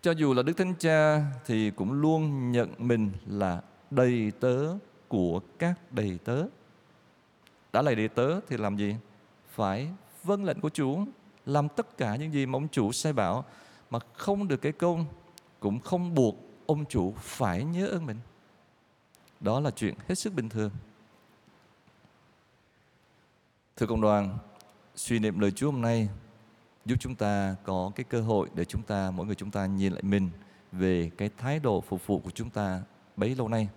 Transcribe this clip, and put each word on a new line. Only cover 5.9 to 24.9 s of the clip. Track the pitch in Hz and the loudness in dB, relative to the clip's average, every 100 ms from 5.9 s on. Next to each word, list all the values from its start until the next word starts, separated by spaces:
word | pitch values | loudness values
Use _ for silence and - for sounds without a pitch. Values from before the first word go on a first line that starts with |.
đầy | 120 104 90 - | -4 -2 -4 -2
tớ. | 127 196 - - - _ _ _ _ _ _ _ _ _ | -2 -2 -8 -20 -20 _ _ _ _ _ _ _ _ _
Đã | 110 | 2
là | 147 113 | 4 2
đầy | 110 | 2
tớ | - 131 180 | 2 2 0
thì | - 120 | -4 -4
làm | 107 101 | -2 0
gì? | 104 110 - - _ _ - | -2 -2 -10 -20 _ _ -18
Phải | - 101 98 147 190 - - | -4 -2 -2 -4 -10 -18 -12
vâng | 170 202 | -4 -2
lệnh | 196 - | 0 -2
của | 151 | -4
chủ, | - 135 156 214 - - _ - | 0 0 0 -4 -8 -20 _ -2
làm | 143 147 | 0 0
tất | - 226 - | -2 -6 -4
cả | 117 110 | -4 -2
những | 156 | -2
gì | 147 131 | -2 0
mà | 131 | -2
ông | 151 | -2
chủ | - 104 | 0 0
sai | 120 156 | 0 -2
bảo, | 135 92 110 139 - - - _ | 0 0 0 -4 -16 -20 -20 _
mà | 117 - | -8 -8
không | - - 202 202 | -8 -2 0 0
được | 135 | 0
cái | 143 | -2
công, | 156 175 170 151 - - - _ _ | 0 0 0 -4 -8 -20 -20 _ _
cũng | 104 110 | -2 -2
không | - 180 175 | -2 -2 0
buộc | 160 120 101 - - - | 4 4 2 -14 -14 -2
ông | 151 147 | -2 0
chủ | 117 90 107 | 0 0 -4
phải | - - 110 87 | -12 -2 -2 0
nhớ | 143 170 196 | -2 -2 -2
ơn | 196 156 | -4 -6
mình. | 110 120 - _ _ _ _ _ _ _ _ _ _ | -10 -12 -20 _ _ _ _ _ _ _ _ _ _
Đó | 101 120 | -2 0
là | 147 | 0
chuyện | - 107 - - | -2 -4 -4 -6
hết | 185 | -4
sức | 214 | -4
bình | 180 113 | -4 -4
thường. | 110 107 101 - - _ _ _ _ _ _ _ _ _ _ _ _ _ _ _ _ _ _ _ _ _ _ _ _ _ _ _ - | -2 -4 -4 -14 -20 _ _ _ _ _ _ _ _ _ _ _ _ _ _ _ _ _ _ _ _ _ _ _ _ _ _ _ -4
Thưa | 110 | -2
cộng | 113 | 4
đoàn, | 107 104 98 117 - - - - _ | 4 4 2 -4 -10 -20 -20 -20 _